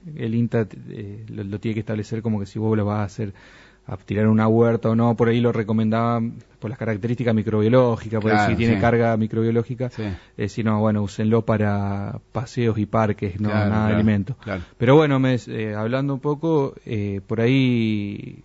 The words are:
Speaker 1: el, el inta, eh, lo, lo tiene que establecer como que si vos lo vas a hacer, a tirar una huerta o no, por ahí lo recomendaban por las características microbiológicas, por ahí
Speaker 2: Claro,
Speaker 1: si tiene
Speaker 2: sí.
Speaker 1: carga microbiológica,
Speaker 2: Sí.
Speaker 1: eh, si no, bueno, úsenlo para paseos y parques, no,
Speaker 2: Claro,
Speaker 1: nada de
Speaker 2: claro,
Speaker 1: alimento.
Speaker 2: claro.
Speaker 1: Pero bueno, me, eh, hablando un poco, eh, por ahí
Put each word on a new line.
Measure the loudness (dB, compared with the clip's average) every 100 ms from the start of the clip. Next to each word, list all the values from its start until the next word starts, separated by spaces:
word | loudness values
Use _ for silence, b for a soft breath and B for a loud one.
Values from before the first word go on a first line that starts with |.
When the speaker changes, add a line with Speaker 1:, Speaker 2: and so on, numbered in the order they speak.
| -14
Speaker 1:
el, | -8
el | -4 0
inta, | 0 0 -4 -8 -14
eh, | -14 -12 -14 -14
lo, | -10
lo | -8 -6
tiene | -4
que | -6
establecer | -4 -6 -6 -6
como | -4 -4
que | -6
si | -4
vos | 0 0
lo |
vas | 0 -2
a |
hacer, | -4 -6 -10 -10 B B B B -14
a | -14
tirar | -4 0 4
una | 4 4
huerta | 6 4 4 0
o |
no, | 2 2 4
por | 2
ahí | 4
lo | 2
recomendaban | 0 0 0 2 0 0 0 -4 -8 -18 _
por | -10
las | -6
características | -4 -4 -4 -2 0
microbiológicas, | 0 2 2 4 4 4 0 -4 -2
por | 2
ahí | 2
Speaker 2:
Claro, | 2
Speaker 1:
si | 2
tiene | 2 4
Speaker 2:
sí. |
Speaker 1:
carga | 4 4 2 2
microbiológica, | 0 0 0 0 -2 -6 -8
Speaker 2:
Sí. | -6 -6 -8 B -8
Speaker 1:
eh, | -6
si | -2
no, | 0 2
bueno, | 2 0
úsenlo | -2 -2 0 2
para | 2 0 2 0 -2 -4 -6 -10 _
paseos | -8 -6 -2 0 0
y | 0
parques, | 0 0 0 -4 -2
no, | -2
Speaker 2:
Claro, | 0 2
Speaker 1:
nada | 2
de | 2
Speaker 2:
claro, | 2
Speaker 1:
alimento. | 2 2 -2 -8
Speaker 2:
claro. | -8 -8 -8 _
Speaker 1:
Pero | 4
bueno, | 6 6 2
me, | 2 0 -2
eh, | -6 -6
hablando | -4 -2 -2 -2
un | -4
poco, | -4 -4 0 0 0 -6 -6
eh, | -4 -4 -6 -6
por | 0
ahí | 2 4 4 2 0 -2 -4 -8 -12 -16